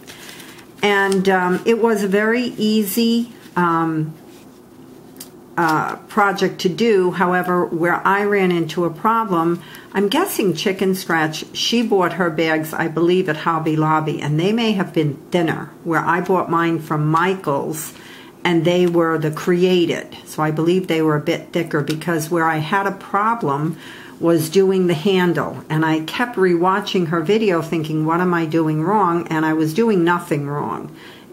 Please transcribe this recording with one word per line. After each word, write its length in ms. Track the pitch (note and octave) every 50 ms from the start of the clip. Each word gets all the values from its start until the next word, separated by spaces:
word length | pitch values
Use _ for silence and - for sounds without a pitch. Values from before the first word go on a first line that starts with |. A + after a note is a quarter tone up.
| - - - - - - - - - - - - - - - - -
And, 480 | G#3 G3+ G3 G3 G3 G3 F#3+ F#3 G3
um, 320 | F#3+ F#3 F3+ F3+ F#3 F#3 -
it 160 | A3+ A#3 A3
was 240 | A3 A#3 A3 G3 G#3
a 40 | F#3+
very 400 | F#3+ G#3 G#3+ A3 A3+ B3 B3 A#3+ - -
easy, 760 | G#3+ G#3+ G#3+ A3 G#3 F#3+ - A#3 A#3 A#3 A#3 A#3 A#3 - - - - - -
um, 560 | F3+ F3+ E3+ E3 E3 E3 D#3+ D#3+ D#3 D#3 D#3 - - - - - - - - - - - - - - - - - - - - - - - - - - - - -
uh, 380 | - E3+ D#3+ D#3 D3+ - B1 - - - -
project 520 | - G#3 G3+ G3 F#3+ F#3+ F#3+ F#3+ - - -
to 60 | F#3
do. 440 | D#3+ D#3 A3+ A#3 G#3+ F#3+ F#3 F3+ D#3+
However, 520 | F3 F#3 F3+ F3+ F3+ F3 F3+ F3+ F3+ F3
where 400 | - F3 D#3+ E3+ F3 E3+ - -
I 200 | F#3 G3 G3+ G#3
ran 260 | G3+ G#3 G3+ F#3+ F3+
into 340 | F3 E3+ E3 D#3 - F3+ F3
a 60 | E3
problem, 720 | D#3+ D#3+ - - - A3+ A3+ G3 F3+ E3 E3 E3+ E3+ F3+ - - - - - - -
I'm 160 | G3 G3+ G3+
guessing 460 | A#3+ D4+ F#4+ G4+ - - A#3 F#3 D#3+
Chicken 420 | - - G#3 F#3+ F#3+ G3+ F#3+ F#3
Scratch, 480 | F#3 - - E3+ E3 D#3 D#3 D#3 - - - -
she 240 | - - - A3+ A#3+
bought 340 | A#3 G#3+ G#3+ F#3+ F3+ E3 D#3+
her 140 | E3 F3+ E3+
bags, 460 | D#3 D#3+ E3 D#3+ D#3+ D#3 D#3 D#3 -
I 140 | - D#3+ D#3+
believe, 400 | D#3 D#3+ E3+ E3+ F3+ F#3 F#3 D3+
at 80 | D3+
Hobby 400 | D#3 - F3 E3 D#3+ D#3 E3 D#3
Lobby, 440 | D#3 D#3 D#3 D#3 D#3 D#3 D3+ D3 -
and 200 | - D3 D3 D#3
they 120 | F3 G3+ A3
may 200 | A#3 A#3 A3 G#3
have 200 | F#3+ F3 - -
been 220 | E3+ D3 D3 C3+ - - -
thinner. 400 | - F3 E3 D#3 - - - - - - -
Where 200 | F3 D#3+ D#3 -
I 160 | - E3+ F3+ F3
bought 280 | - F#3 F3 - -
mine 300 | E3 E3 E3 E3 E3 D#3
from 280 | D#3 - D#3+ D3+ D3+ D3+
Michaels, 840 | D#3 E3 F3 F#3+ F#3+ F#3+ - D3+ C#3 C#3 - D3+ D3+ - - - - - - - - - - - - - -
and 220 | F3+ F3 E3 D3+
they 240 | F3 F3 F3+ F3+ F3
were 280 | E3+ E3+ E3 E3 D#3+
the 140 | D3+ D3+ D3+
Created. 840 | D3+ - - F#3 F3+ F3 F3+ F#3 F#3 F3 E3 D#3 - - - - - - -
So 180 | - - - D#3
I 80 | D#3
believe 380 | D#3 D#3 E3 E3+ F3+ F#3 F3+ -
they 140 | E3 D#3+ D#3+
were 120 | D#3 D3+
a 60 | D3
bit 320 | D3 E3+ D#3+ D3+ - - -
thicker, 300 | F3 E3 D#3+ - D#3 D3
because 500 | D3+ D3+ D#3 - F3+ E3+ D#3 D3+ D#3 F3
where 140 | E3+ D#3+
I 100 | D#3+ D#3+
had 320 | D#3 D3+ D#3 G#3 G3 G3 G3
a 20 |
problem 840 | F#3 - - - - G3 G#3 A3+ A#3 A3+ - C#3+ C#3 D3 D3+ E3 D#3 - - - - - - - - -
was 320 | D#3+ E3+ E3+ D#3+ D3+ D#3
doing 380 | - G3 F#3+ F#3+ G3 F#3+ F#3 F3
the 60 | E3
handle, 680 | D3+ - G3+ F#3+ F#3 F3+ F3 D#3+ D3 G#2+ E2+ - B2+ - -
and 140 | D3+ D#3 D#3+
I 160 | D#3+ D#3 D#3
kept 340 | D#3 - - - B3 B3 -
rewatching 760 | F#3+ F#3+ F3+ F3 E3 F3 F#3 F#3+ G#3 G3 - - F#3+ F3 D3+
her 100 | F3 E3+
video 420 | D#3 D#3+ G#3 A3+ A3+ G3+ F3 E3 D#3
thinking, 420 | D#3 F3 E3 D#3 D#3 D#3 D#3 D#3
"What 160 | D#3 E3 F3+
am 140 | F#3 F3+ F3
I 100 | E3+ E3
doing 380 | D3+ D3+ E3 D#3+ D#3 D#3 D#3 D#3+
wrong?" 460 | F3+ G#3 A3 F#3+ F3 E3+ F3 D#3+ -
And 180 | D#3+ D#3 D#3
I 60 | D#3 D#3+
was 200 | D#3+ D#3+ D3+ D#3
doing 300 | A3 A#3 A3+ G#3 F3+ E3
nothing 460 | E3+ F3 F3 E3+ - D#3+ C#3+ C#3+ C#3+
wrong. 420 | D3 D3 - - E2 - - - - - - - - - - -